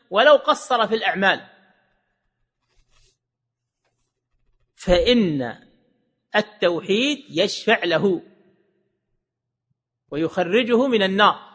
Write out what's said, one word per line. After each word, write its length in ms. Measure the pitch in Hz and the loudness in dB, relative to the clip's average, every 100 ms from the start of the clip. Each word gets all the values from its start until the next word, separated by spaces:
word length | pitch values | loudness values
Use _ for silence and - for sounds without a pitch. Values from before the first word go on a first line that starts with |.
| _ | _
ولو 260 | 196 269 285 | 2 6 6
قصر 520 | 294 302 - 247 208 | 4 -4 -2 -2 0
في 80 | 220 | -2
الأعمال، 520 | 196 170 196 143 - _ _ _ _ _ _ _ _ _ _ _ _ _ _ _ _ _ _ _ _ _ _ _ _ _ _ _ _ _ _ _ _ _ | -4 0 0 0 -6 _ _ _ _ _ _ _ _ _ _ _ _ _ _ _ _ _ _ _ _ _ _ _ _ _ _ _ _ _ _ _ _ _
فإن 880 | - 180 180 247 190 143 120 - _ _ _ _ _ _ _ 214 | 0 2 4 2 2 -2 -6 -10 _ _ _ _ _ _ _ -6
التوحيد 880 | 214 - 180 170 180 202 277 294 - | -6 -4 -2 -2 -2 -2 -2 -4 -8
يشفع 540 | 143 202 - - 220 | -4 -4 -4 -2 0
له 380 | 180 160 202 175 - _ _ _ _ _ _ _ _ _ _ _ _ _ _ _ _ _ _ | 0 0 0 -2 -8 _ _ _ _ _ _ _ _ _ _ _ _ _ _ _ _ _ _
ويخرجه 760 | 143 160 190 170 214 240 233 269 | -6 -4 -4 -2 0 0 0 0
من 160 | 226 | 0
النار 460 | 190 190 202 180 - | -2 2 2 2 -8